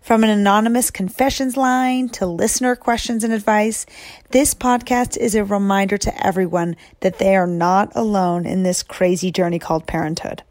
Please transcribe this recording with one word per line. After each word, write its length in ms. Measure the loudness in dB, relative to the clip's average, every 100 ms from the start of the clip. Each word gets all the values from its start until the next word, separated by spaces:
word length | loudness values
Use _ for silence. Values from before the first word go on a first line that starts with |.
From 240 | 2 2
an 60 | 4
anonymous 600 | 4 4 4 4 0 -2
confessions 640 | -4 -6 0 0 0 -4 0
line 500 | 0 2 0 0 -4
to 180 | -4 -4
listener 480 | -2 -2 0 0
questions 480 | -2 -2 -2 -2 -4
and 100 | -2
advice, 500 | -2 2 2 2 -2 -10 -16 -20 -20 _
this 220 | 2 2
podcast 640 | 0 0 0 0 -2 0 -2
is 160 | 0 0
a 80 |
reminder 520 | 0 0 2 2 2 0
to 280 | -4 -2 -2
everyone 480 | 0 0 0 -2 -6 -12 _
that 180 | -2 0
they 180 | 2 2
are 100 | 2
not 460 | 0 2 2 2
alone 500 | -2 0 0 0 0 -2
in 160 | 0
this 180 | 0 -2
crazy 480 | -6 0 0 2 -2
journey 280 | -2 -2 -2
called 260 | -2 -4 -2
parenthood. 560 | -2 -2 -4 -8 -12 -16